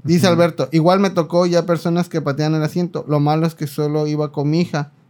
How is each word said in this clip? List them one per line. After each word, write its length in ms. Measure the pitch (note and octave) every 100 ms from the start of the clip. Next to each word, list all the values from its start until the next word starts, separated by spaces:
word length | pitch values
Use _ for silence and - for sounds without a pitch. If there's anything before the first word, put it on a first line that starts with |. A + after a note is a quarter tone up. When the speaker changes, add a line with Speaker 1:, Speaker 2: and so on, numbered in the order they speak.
Speaker 1:
Dice 240 | C#3+ E3+ F#3+
Speaker 2:
Ujú. 60 |
Speaker 1:
Alberto, 360 | E3+ E3+ E3 C#3
"Igual 260 | D#3+ D#3+ F#3+
me 100 | G3
tocó 380 | F3 D3+ F3 F3+
ya 180 | E3+ E3
personas 420 | E3 E3+ E3+ F3
que 140 | E3
patean 320 | C#3+ C#3 D3+
el 80 | D#3
asiento. 420 | D3+ F3+ F3 - -
Lo 120 | D3
malo 280 | D3 D#3 E3
es 80 | D#3+
que 100 | D3
solo 400 | - D3 D3+ D3+
iba 260 | D3+ D3+
con 200 | D3 C#3+
mi 100 | D#3+
hija. 300 | F3 D3+ C#3+ _ _